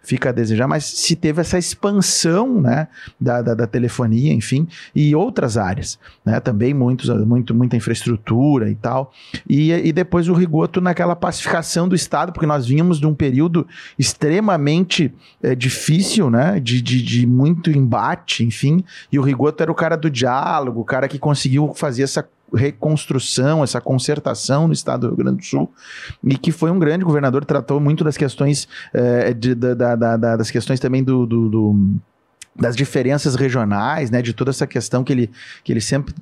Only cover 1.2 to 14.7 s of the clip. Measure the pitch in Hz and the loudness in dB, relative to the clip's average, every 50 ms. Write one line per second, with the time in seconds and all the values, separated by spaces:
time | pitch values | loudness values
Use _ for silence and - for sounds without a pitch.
1.2 | - 156 151 175 160 - 180 180 170 - - _ - 202 202 196 175 - - - | 0 0 0 0 -2 0 0 -2 -2 -2 -6 _ -2 0 2 2 2 2 0 0
2.2 | - 165 165 190 240 269 247 208 139 117 123 147 156 - _ - - - _ _ | 0 2 2 2 2 2 2 2 2 2 2 0 -2 -4 _ -20 -20 -20 _ _
3.2 | 127 127 120 123 117 120 113 110 120 110 - 123 120 117 - - 123 110 110 117 | -2 0 0 0 0 0 0 0 -2 -2 0 -2 -2 -2 -2 -2 0 2 2 2
4.2 | 139 156 143 120 - - 131 135 165 165 - - - - _ 147 151 147 147 156 | 2 2 2 0 0 0 0 0 0 -2 -6 -20 -20 -4 _ 2 4 4 4 2
5.2 | 190 262 - 233 151 123 104 117 101 90 - - - - - _ _ - - _ | 2 0 0 -2 -2 0 0 0 -2 -2 -2 -4 -6 -10 -12 _ _ -20 -20 _
6.2 | _ 104 117 131 - 127 113 101 113 131 143 139 123 123 127 123 - 123 120 104 | _ 0 0 0 0 -2 0 0 0 0 2 2 2 0 0 -2 -2 -2 0 0
7.2 | 107 110 120 123 117 - 113 117 127 120 123 113 107 113 117 - - 120 117 107 | 2 2 2 2 0 0 0 2 2 2 0 -2 0 -2 -4 -2 -2 -2 -4 -2
8.2 | - - 110 117 135 151 143 131 110 104 104 107 113 117 123 131 139 - _ - | -2 0 0 2 4 4 2 2 0 -2 -4 -4 -4 -4 -4 -4 -4 -6 _ -20
9.2 | - - - - _ - - 143 151 156 170 175 - 160 151 175 180 175 165 175 | -18 -14 -14 -14 _ 0 2 2 2 2 2 2 0 0 0 0 -2 0 0 0
10.2 | 170 170 180 170 185 170 151 160 170 170 - 185 180 180 170 180 175 175 170 170 | 2 2 2 2 2 2 2 0 0 0 0 0 0 0 0 0 0 -2 0 -2
11.2 | - 175 175 - - - 185 170 160 - - 170 170 185 185 170 - - - 147 | -4 -4 -4 -6 -4 -2 -2 -2 -2 -2 -2 0 0 2 0 0 0 -2 -2 -2
12.2 | 160 175 175 - 165 151 151 143 123 117 135 151 170 180 175 147 147 156 151 - | -2 -2 -2 -2 0 0 0 0 0 2 2 4 4 2 2 2 2 0 2 2
13.2 | 160 135 123 135 156 170 165 175 - - - - - - - - 139 - - _ | 0 2 2 2 2 2 2 0 -2 -2 -10 -20 -20 -10 -4 -2 -2 -2 -2 _
14.2 | 156 147 160 202 220 214 185 156 143 143 | 0 2 2 2 2 2 2 2 2 2